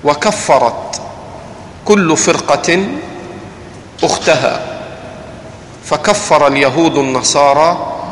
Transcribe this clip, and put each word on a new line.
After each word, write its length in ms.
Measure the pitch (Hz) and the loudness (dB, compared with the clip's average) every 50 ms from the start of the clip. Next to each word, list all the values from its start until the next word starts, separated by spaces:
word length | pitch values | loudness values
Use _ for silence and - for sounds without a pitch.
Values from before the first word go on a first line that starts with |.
| - | 2
وكفرت 960 | 143 147 143 - 214 202 - - - 156 131 123 120 - - - - - - - - - - - - - - - - - - - - - - - | 2 0 2 2 0 0 0 2 4 4 6 6 4 0 -2 -10 -10 -10 -10 -12 -12 -14 -16 -16 -16 -16 -16 -16 -18 -18 -18 -18 -18 -18 -14 0
كل 320 | - 208 202 190 160 160 139 | 2 4 4 4 2 2 2
فرقة 680 | - 180 165 143 - - 147 135 - - 170 180 196 214 277 294 339 - - - - - - - - - - - - - - - - - - - - | 2 2 2 0 2 0 0 0 2 0 0 0 0 -2 -6 -8 -10 -12 -14 -14 -14 -14 -16 -16 -16 -16 -18 -18 -20 -20 -20 -20 -20 -20 -8 -4 -2
أختها، 580 | 160 - - - - 160 135 131 123 - - - - - - - - - - - - - - - - - - - - - - - - - - - | -2 -2 0 2 2 2 2 2 -2 -2 -2 -8 -10 -12 -12 -14 -14 -16 -16 -16 -16 -16 -16 -18 -18 -18 -18 -18 -18 -18 -20 -20 -20 -20 -18 -4
فكفر 640 | - 160 147 - - 208 208 - - 165 151 147 143 | -4 -4 0 2 2 0 0 2 2 4 6 6 4
اليهود 500 | 139 139 139 135 123 151 165 165 139 143 | 4 4 2 2 4 4 2 2 4 2
النصارى 960 | 139 135 131 127 120 - - 147 143 143 139 143 156 165 175 - - - - - - - | 0 0 0 0 0 0 2 4 4 4 6 6 4 2 2 0 -4 -8 -8 -8 -10 -12